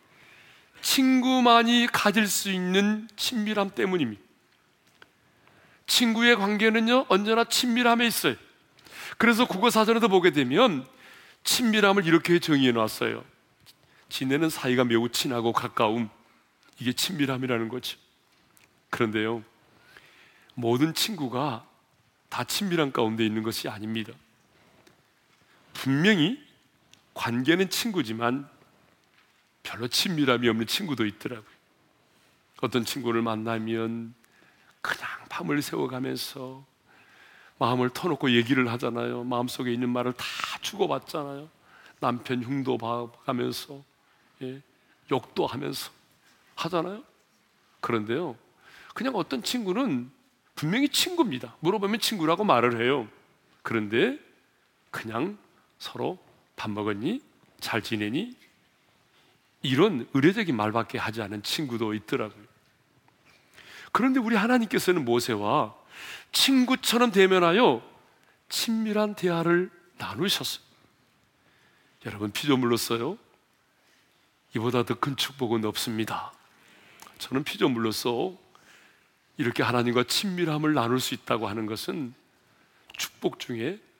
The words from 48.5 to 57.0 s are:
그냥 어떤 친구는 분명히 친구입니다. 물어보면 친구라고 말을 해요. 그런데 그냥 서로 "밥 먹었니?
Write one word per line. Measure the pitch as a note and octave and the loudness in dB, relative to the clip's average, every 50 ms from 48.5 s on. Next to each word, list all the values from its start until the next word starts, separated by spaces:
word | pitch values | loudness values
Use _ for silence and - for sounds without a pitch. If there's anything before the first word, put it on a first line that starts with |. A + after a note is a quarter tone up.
| _ _ _ - - - - - - | _ _ _ -20 -20 -20 -20 -16 -10
그냥 | - A3 C4+ B3 | -6 -6 -4 -2
어떤 | F#3+ - - C4+ A#3+ | -4 -4 -4 -6 -6
친구는 | - - - B3 G#3+ F#3 F3+ A#3+ C#4 G#3+ C3+ A#2+ B2 C3 _ _ _ _ _ _ _ _ - | -4 -4 -4 -2 -2 -2 -2 0 0 0 -2 -2 -4 -8 _ _ _ _ _ _ _ _ -12
분명히 | - D3 D#3 G3+ C4 D4 C#4+ | -6 -4 -2 0 0 0 0
친구입니다. | - - - F4+ F4+ E4 C#4+ F#3+ C3 A#2+ - A#2 - - | 2 0 0 0 2 0 0 0 0 -6 -8 -12 -12 -2
물어보면 | D3+ E3+ G#3+ G#3 G3 G3 A3+ A3 | 0 0 0 0 0 -2 -2 -2
친구라고 | - - A3+ E3+ D#3 D#3+ E3+ F3+ G#3+ | -2 -2 -2 0 2 2 2 2 4
말을 | F#3+ C3+ A#2 A#2 B2 A#2 A2+ | 4 4 4 4 2 2 2
해요. | A#2+ B2+ C#3+ C3+ A2 - - _ _ _ _ _ _ _ _ _ | 0 0 0 -2 -4 -8 -16 _ _ _ _ _ _ _ _ _
그런데 | - - A2+ A2 G#2+ G2 A2 B2 F#3+ B3+ C#4+ - - _ _ _ _ _ _ _ _ _ _ _ _ - | -8 -2 -2 -2 -2 0 2 2 2 2 0 -6 -14 _ _ _ _ _ _ _ _ _ _ _ _ -14
그냥 | - - - A2+ A2 A#2 D#3 G3+ G#3 G3+ _ _ _ _ _ _ _ - | -12 -10 -10 -6 -4 -4 -4 -4 -6 -12 _ _ _ _ _ _ _ -18
서로 | - - - - B2 D3 F#3 - _ _ _ _ _ _ _ | -16 -14 -8 -6 -6 -6 -6 -8 _ _ _ _ _ _ _
"밥 | - - G#2+ | -10 -8 -8
먹었니? | G2+ G#2+ G#2 G#2+ G2+ G2+ | -6 -4 -4 -4 -4 -2